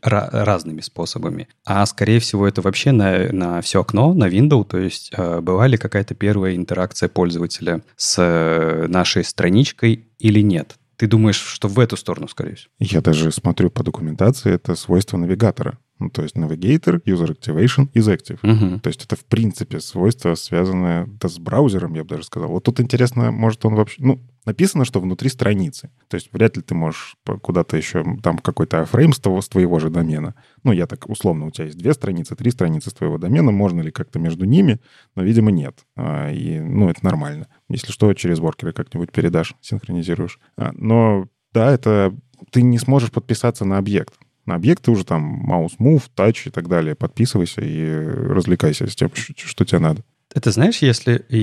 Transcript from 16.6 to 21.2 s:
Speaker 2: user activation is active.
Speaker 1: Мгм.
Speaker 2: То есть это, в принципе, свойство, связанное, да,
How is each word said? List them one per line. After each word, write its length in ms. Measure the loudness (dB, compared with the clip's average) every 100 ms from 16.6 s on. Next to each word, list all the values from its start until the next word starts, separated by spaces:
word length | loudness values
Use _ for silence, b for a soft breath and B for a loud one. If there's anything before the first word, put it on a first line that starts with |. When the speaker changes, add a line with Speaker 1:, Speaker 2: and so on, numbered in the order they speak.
| 0 2 2 0 0
Speaker 2:
user 300 | -2 -2 -4
activation 540 | -6 0 2 2 2
is 140 | 2 2
active. 300 | 2 -2 -2
Speaker 1:
Мгм. 360 | 2 4 2 -2
Speaker 2:
То 100 | -6
есть 140 | -8
это, 120 | -6 -8
в 100 | -2
принципе, 540 | 0 0 -2 -8 -10
свойство, 560 | -10 -4 -2 -2 -2 -4
связанное, 720 | -4 -2 0 0 -2 -2 -4
да, 80 | -8